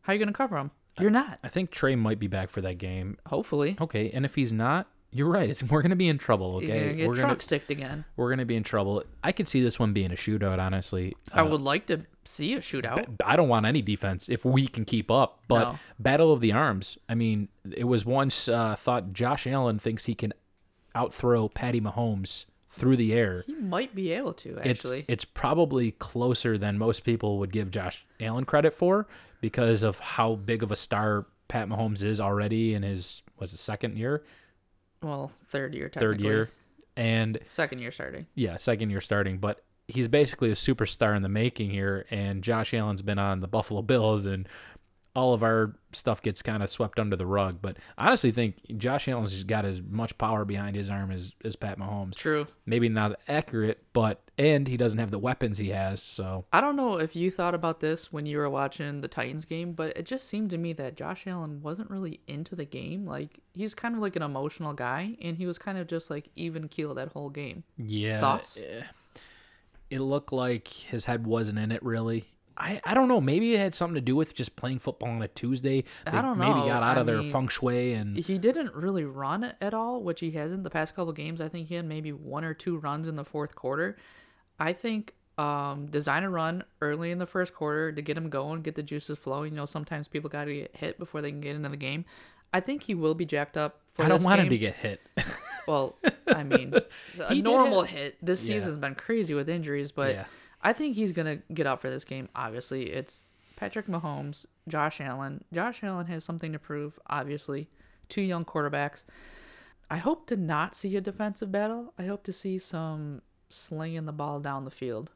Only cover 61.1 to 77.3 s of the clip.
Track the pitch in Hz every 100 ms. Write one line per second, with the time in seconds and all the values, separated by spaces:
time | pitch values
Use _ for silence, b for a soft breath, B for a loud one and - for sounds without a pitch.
61.1 | 185 196 180 156 147 151 147 220 190 180
62.1 | - - 143 165 175 143 131 - 180 190
63.1 | 139 151 - _ 180 214 - 233 226 208
64.1 | 175 151 135 147 - 156 143 123 135 196
65.1 | 233 170 165 180 170 - 190 170 165 -
66.1 | 147 - - 170 160 151 - 151 131 135
67.1 | 151 143 143 139 - - - 110 107 104
68.1 | 107 135 139 - - - 110 - B B
69.1 | B B B B B B - - 131 135
70.1 | 143 143 131 127 117 - - - 120 117
71.1 | 117 113 113 107 107 107 113 123 113 113
72.1 | 113 - _ _ - 156 208 165 233 254
73.1 | 240 135 160 233 220 196 - 175 160 123
74.1 | 135 156 - 127 - 127 131 - - 117
75.1 | 117 107 - 120 131 135 135 131 B -
76.1 | 165 262 214 180 - 139 120 117 127 117
77.1 | 113 147